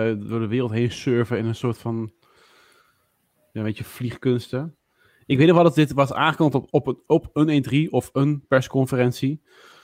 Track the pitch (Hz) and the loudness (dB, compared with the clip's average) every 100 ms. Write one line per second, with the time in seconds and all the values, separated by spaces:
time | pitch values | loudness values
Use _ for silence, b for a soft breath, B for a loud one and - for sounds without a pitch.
0 | 113 107 104 113 110 120 120 110 120 - | -2 -4 -6 -6 -4 -4 -2 -2 -2 -2
1 | - 120 117 110 113 110 123 110 120 113 | -2 0 0 -2 -4 -4 -4 -4 -6 -6
2 | 110 - b b b b b b b b | -8 -14 b b b b b b b b
3 | b b _ _ _ 113 107 107 - - | b b _ _ _ -8 -6 -6 -12 -10
4 | 123 - 135 123 - 127 160 - _ _ | -10 -4 -2 -2 -4 -8 -10 -14 _ _
5 | _ _ - 131 165 170 170 151 151 135 | _ _ -2 4 6 6 6 4 2 2
6 | 135 123 143 - 156 131 - 147 135 127 | 0 0 -2 2 2 0 0 -2 -2 -6
7 | - 156 - 147 156 147 127 135 165 127 | 0 0 0 0 2 2 2 0 0 -2
8 | - 135 139 147 - 131 - 135 131 127 | -2 -2 -2 -2 0 0 0 -2 0 0
9 | 123 123 135 151 b b b b | 0 0 -4 -4 b b b b